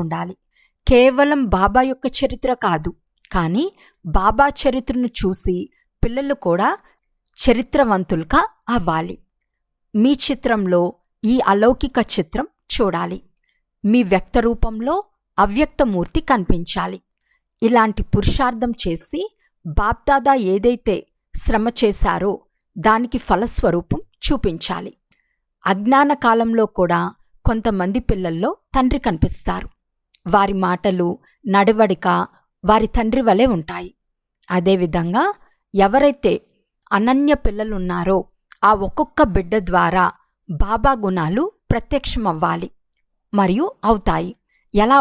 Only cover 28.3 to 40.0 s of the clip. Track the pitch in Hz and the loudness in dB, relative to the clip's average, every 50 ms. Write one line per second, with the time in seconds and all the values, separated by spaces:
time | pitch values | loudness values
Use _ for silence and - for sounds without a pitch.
28.3 | 165 165 208 302 427 _ _ _ - 269 254 247 - 262 - 226 165 151 - - | -4 -4 -4 -4 -6 _ _ _ -2 0 0 2 0 0 -2 -4 -2 0 -2 -2
29.3 | - - - - 180 185 - - _ _ _ _ _ _ _ _ - _ _ 170 | -2 -4 -4 -4 -6 -6 -8 -14 _ _ _ _ _ _ _ _ -20 _ _ 0
30.3 | 214 202 196 196 202 185 185 180 180 - - 202 185 180 175 175 - - _ _ | 2 2 2 2 0 -2 -2 -2 -2 -2 -2 -2 -2 0 -2 -2 -4 -8 _ _
31.3 | _ _ - 208 196 202 202 226 214 220 220 190 - - - 180 180 - - - | _ _ -6 0 2 4 4 4 4 4 2 2 0 -2 0 0 0 0 -2 -6
32.3 | _ _ _ _ _ _ - 196 214 220 220 - - 247 220 220 226 269 226 220 | _ _ _ _ _ _ 0 2 2 2 2 0 0 -2 0 0 0 0 2 2
33.3 | 185 208 262 254 208 165 156 - 175 175 180 185 _ _ _ _ _ _ _ _ | 4 4 4 2 2 -2 -4 -8 -12 -12 -12 -14 _ _ _ _ _ _ _ _
34.3 | _ _ _ - 180 180 175 196 196 180 180 156 160 170 165 170 190 254 339 415 | _ _ _ -4 -4 0 2 2 2 2 0 -2 -2 -2 -2 -2 -2 0 -2 -2
35.3 | 415 _ _ _ _ _ _ _ - 196 190 196 220 277 294 285 277 - - 185 | -4 _ _ _ _ _ _ _ 0 2 2 4 4 4 4 2 2 2 0 0
36.3 | 170 - _ _ _ _ _ _ _ _ _ - 208 196 220 247 262 277 285 294 | 0 0 _ _ _ _ _ _ _ _ _ -4 -2 0 2 2 2 2 2 2
37.3 | 285 277 - 220 202 208 214 220 208 185 180 180 175 175 175 185 190 185 - _ | 0 2 0 -2 -2 -2 -8 -6 -6 -6 -4 -4 -4 -2 0 0 0 0 -2 _
38.3 | _ _ _ _ - - - 208 214 196 196 185 - - 302 - - - 294 208 | _ _ _ _ -6 0 2 2 2 2 0 -4 -2 -4 -4 -4 0 0 0 2
39.3 | 175 202 175 170 214 214 180 180 180 175 175 165 185 185 | 2 -2 0 0 -2 -2 -2 0 0 2 2 2 2 2